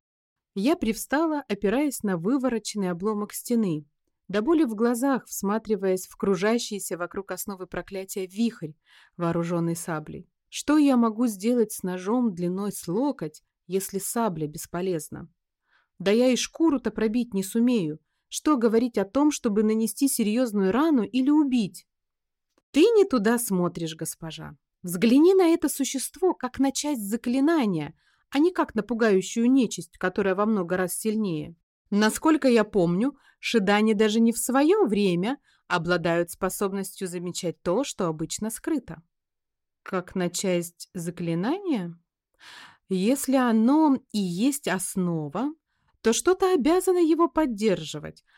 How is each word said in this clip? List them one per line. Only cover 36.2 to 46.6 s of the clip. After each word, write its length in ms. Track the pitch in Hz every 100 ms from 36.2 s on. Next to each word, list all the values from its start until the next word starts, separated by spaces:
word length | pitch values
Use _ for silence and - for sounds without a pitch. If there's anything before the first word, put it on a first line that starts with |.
| 175
способностью 760 | - 185 - 202 196 190 - 185
замечать 540 | 175 175 - 175 160
то, 220 | 180 196
что 240 | 277 - 175
обычно 420 | 156 160 - 214
скрыто». 520 | - 320 311 - 160 - _ _ _ _ _ _ _
«Как 320 | - 190 180 190
на 140 | 175
часть 600 | - 196 175 170 - -
заклинания? 1040 | 185 170 170 170 165 208 370 392 247 175 165 _ _ _ _ - - - _ -
Если 460 | 185 202 269 - 262
оно 600 | 247 220 226 302 311 262 -
и 80 | 214
есть 480 | 185 175 254 269 180
основа, 840 | 180 - 196 180 165 147 180 277 320 _ _ _ _
то 120 | 220
что-то 400 | 226 - 370 381
обязано 460 | 370